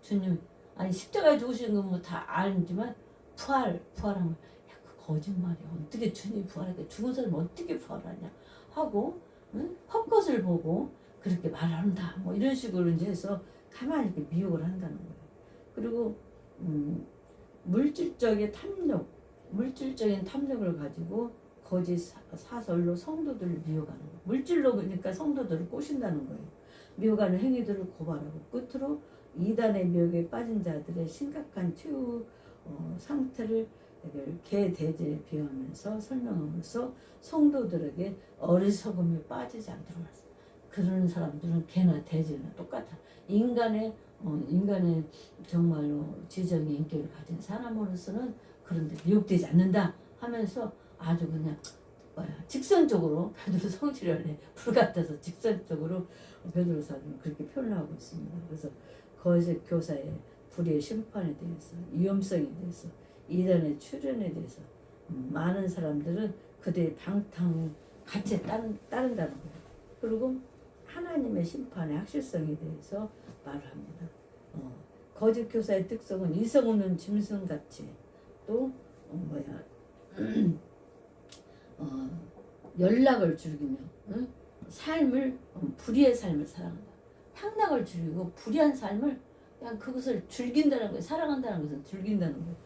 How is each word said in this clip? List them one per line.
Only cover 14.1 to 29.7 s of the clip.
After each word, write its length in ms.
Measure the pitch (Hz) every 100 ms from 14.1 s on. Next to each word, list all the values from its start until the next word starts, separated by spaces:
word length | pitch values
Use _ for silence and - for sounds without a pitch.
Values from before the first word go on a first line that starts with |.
| 165 147 170
미혹을 280 | 196 160
한다는 340 | 165 185 165 -
거예요. 160 | - - - - - - - -
그리고, 420 | 226 233 220 208 - - - -
음, 460 | 180 151 147 165 - - - - - -
물질적인 880 | 180 196 294 302 339 - 233 208 208
탐욕, 560 | - 403 392 339 190 - - - - -
물질적인 720 | 196 254 - 262 262 220 196
탐욕을 540 | 185 269 277 254 190 156
가지고 540 | 143 - 165 208 240 - - -
거짓 340 | - 180 175 175
사-, 220 | - - - 165
사설로 600 | - 240 - 175 175 175
성도들을 680 | 294 311 294 226 180 160 160
미혹하는 340 | 156 151 -
거예요. 200 | - -
물질로 520 | 185 262 - 339 269 208
그러니까 360 | 180 180 190
성도들을 560 | - 302 269 214 165 175
꼬신다는 560 | 240 294 277 214 151 135
거예요. 140 | - - - - - - -
미혹하는 420 | 220 214 196 180
행위들을 480 | 254 254 208 196 180 -
고발하고 420 | 160 147 147 156 -
끝으로 500 | 240 247 262 269 294 - - - -
이단의 480 | 185 220 220